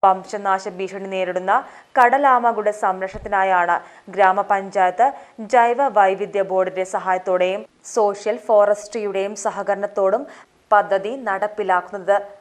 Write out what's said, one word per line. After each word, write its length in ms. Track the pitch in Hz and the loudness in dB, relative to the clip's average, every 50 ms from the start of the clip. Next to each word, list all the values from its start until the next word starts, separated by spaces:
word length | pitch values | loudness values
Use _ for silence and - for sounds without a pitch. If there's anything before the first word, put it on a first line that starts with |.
| - | 4
വംശനാശ 580 | 196 190 190 185 - - 208 202 196 190 190 190 208 185 | 4 2 2 -4 -10 -10 -6 -2 -2 -2 -2 -2 -8 -8
ഭീഷണി 320 | 175 190 185 190 196 196 196 190 | -8 -8 -8 -8 -10 -10 -8 -4
നേരിടുന്ന 380 | 185 185 180 180 180 185 190 208 254 277 - - - - _ _ | -4 -4 -2 -4 -4 0 0 0 0 0 -4 -18 -20 -20 _ _
കടലാമകളുടെ 760 | 220 247 240 240 277 285 277 254 247 233 233 226 214 214 214 208 - - | 4 4 4 4 4 4 4 4 4 2 0 0 0 -2 -2 -2 0 -2
സംരക്ഷണത്തിനായാണ് 920 | 196 185 185 190 190 - 214 - 214 202 196 190 190 190 180 175 175 175 143 - - - - _ - 180 | -2 -2 -2 -6 -8 -8 -10 -8 -4 0 0 2 2 2 2 2 2 0 -2 -2 -8 -20 -20 _ -10 0
ഗ്രാമപഞ്ചായത്ത് 920 | 185 202 190 190 202 196 - 208 196 196 196 185 196 185 180 180 185 233 277 277 - - - _ - 220 202 - | 4 4 4 4 2 0 0 -2 -2 -2 -4 0 0 0 0 2 2 2 2 2 -4 -18 -20 _ -16 -8 0 2
ജൈവ 340 | 247 233 240 240 240 277 277 202 | 4 4 4 2 0 0 0 4
വൈവിധ്യ 460 | 208 196 190 190 190 202 190 - 202 190 190 | 4 4 4 2 -2 -6 -4 -2 -2 -2 0
ബോർഡിന്റെ 340 | 190 185 185 185 180 - 185 185 - | 0 0 0 0 -2 -6 -6 -4 -6
സഹായത്തോടെയും 680 | 196 185 185 185 185 185 190 185 180 180 185 190 208 220 _ _ _ _ - - | -6 -2 -2 -2 -2 0 -2 0 2 2 0 -2 -6 -8 _ _ _ _ -6 -2
സോഷ്യൽ 420 | 240 214 202 202 202 - 214 214 - - | 0 0 0 0 -2 -4 -6 -6 -6 -2
ഫോറസ്ട്രിയുടെയും 880 | - 226 208 202 208 208 208 - - - 233 208 202 190 196 190 202 214 208 - | 2 4 4 6 4 2 -2 -4 -12 -10 -8 -8 -4 -4 -4 -4 -4 -8 -6 -6
സഹകരണത്തോടും 760 | 220 - 202 196 196 202 196 202 202 202 214 196 190 196 240 285 - - - - _ _ _ _ _ 214 | -6 -6 -6 -4 -4 -4 -4 -4 -6 -2 0 0 2 0 0 -4 -8 -16 -20 -20 _ _ _ _ _ 2
പദ്ധതി 380 | 208 196 - 196 190 190 208 247 277 254 214 | 2 4 2 -2 -2 -2 -4 -8 -8 -6 -6
നടപ്പിലാക്കുന്നത്. 920 | 190 196 202 208 208 - 208 190 185 180 180 - 208 202 180 170 202 202 202 - - - | -4 -4 -4 -6 -4 -6 -2 0 0 0 0 -4 -12 -8 0 0 0 0 0 -4 -18 -20